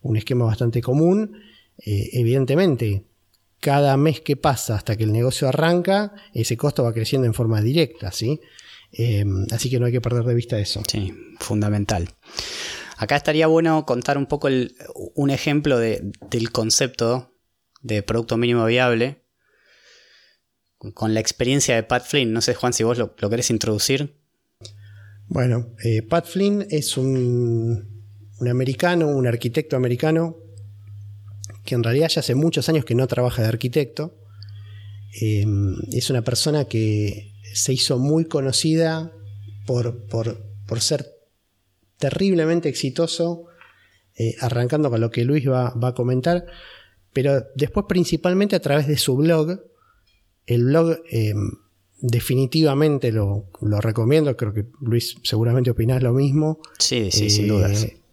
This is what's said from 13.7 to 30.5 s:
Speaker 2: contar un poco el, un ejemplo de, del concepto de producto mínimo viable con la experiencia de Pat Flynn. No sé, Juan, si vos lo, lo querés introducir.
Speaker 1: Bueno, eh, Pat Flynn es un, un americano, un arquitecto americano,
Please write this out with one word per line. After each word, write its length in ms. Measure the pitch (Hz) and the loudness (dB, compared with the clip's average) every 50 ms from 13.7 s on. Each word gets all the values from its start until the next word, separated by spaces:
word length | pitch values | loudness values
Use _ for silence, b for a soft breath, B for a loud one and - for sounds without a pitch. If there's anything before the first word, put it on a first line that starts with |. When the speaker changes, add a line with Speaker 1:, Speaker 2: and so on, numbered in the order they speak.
| 160 156 151 | 2 2 0
Speaker 2:
contar 320 | - 127 123 123 - 143 | 0 -2 -2 0 -2 0
un 100 | 139 139 | -2 0
poco 220 | 131 - 143 - 143 | -2 -4 -2 0 0
el, 260 | 131 127 123 - - _ - - - - 101 - _ | 2 2 0 -2 -6 _ -20 -18 -16 -14 -14 -8 _
un 160 | - 143 139 | 0 0 0
ejemplo 480 | 139 131 - 156 143 147 147 151 135 120 | 0 0 0 0 0 2 2 2 2 2
de, 340 | 117 113 110 - - 101 101 - - - | 2 0 -2 -2 -4 -10 -10 -12 -12 -4
del 200 | - 120 113 113 | -2 -2 -2 -2
concepto 840 | - - 110 110 110 - 143 127 - - 117 113 120 127 123 _ _ _ _ _ _ _ _ _ _ _ - | -2 -2 0 2 2 0 0 0 -2 -2 0 0 0 -2 -4 _ _ _ _ _ _ _ _ _ _ _ -8
de 200 | 113 110 104 101 | -4 -4 -4 -2
producto 340 | - 110 117 117 117 127 | -2 -2 -2 -2 0 0
mínimo 280 | 113 120 120 120 120 113 | 0 2 2 2 2 2
viable 560 | 113 117 123 127 123 120 113 117 135 143 _ _ _ _ b b b b b b b b b b b b b b b b b b b b b b _ _ _ _ _ _ _ - 104 101 | 2 4 4 4 4 4 2 0 -2 -2 _ _ _ _ b b b b b b b b b b b b b b b b b b b b b b _ _ _ _ _ _ _ -18 -16 -8
con 200 | - 113 110 110 | -4 -2 0 0
la 60 | 110 | 0
experiencia 540 | 107 - - _ 127 123 135 143 135 - 123 | 0 -2 -2 _ 0 2 2 2 2 2 2
de 80 | 113 110 | 0 2
Pat 240 | - 123 123 - | 0 -2 -2 -2
Flynn. 260 | - - 147 131 113 107 | 0 0 0 2 2 0
No 80 | 117 | 0
sé, 140 | 113 - 120 | 0 0 -2
Juan, 180 | - - 127 117 | 0 0 -2 0
si 120 | - 113 | 2 0
vos 120 | 113 120 | 0 2
lo, 180 | 120 113 98 - - | 0 -2 -4 -4 -4
lo 100 | - 101 | -2 -2
querés 220 | 110 117 120 - | 0 0 0 0
introducir. 680 | 120 107 - 113 107 104 - - 135 135 147 143 _ _ _ _ _ _ _ _ _ _ B B B B B B B B B B B B B | 0 0 0 0 0 0 0 0 0 0 -2 -4 _ _ _ _ _ _ _ _ _ _ B B B B B B B B B B B B B
Speaker 1:
Bueno, 480 | - - 143 123 127 117 120 120 120 - - - | -6 -4 -2 0 2 0 0 -2 -6 -12 -4 -2
eh, 200 | 117 113 110 - | 0 0 0 0
Pat 240 | - 170 170 165 | 0 -2 -2 -2
Flynn 400 | - - 185 196 202 202 202 196 202 | -2 -2 0 2 2 2 0 -2 -2
es 260 | 156 151 139 - - | -2 -2 -2 -2 -4
un, 1080 | 135 131 135 131 131 127 123 123 120 120 117 117 117 113 113 117 101 - - - - - - - - - - - - | -2 0 0 0 0 2 2 2 2 0 0 0 0 0 0 -2 -4 -4 -10 -16 -18 -20 -20 -20 -20 -20 -20 -12 -6
un 100 | 127 123 | -4 -2
americano, 600 | 123 127 131 131 135 - - 175 180 170 160 147 | 0 0 0 -2 -2 0 0 2 2 2 2 2
un 180 | 147 135 127 | 2 2 2
arquitecto 500 | 120 117 117 - 123 120 160 151 - - | 0 0 0 -2 -2 -2 -2 -2 -2 -2
americano, 600 | 131 127 123 123 120 - 156 160 165 165 165 165 - - - | 0 0 0 0 0 0 2 2 2 0 -2 -6 -12 -18 -20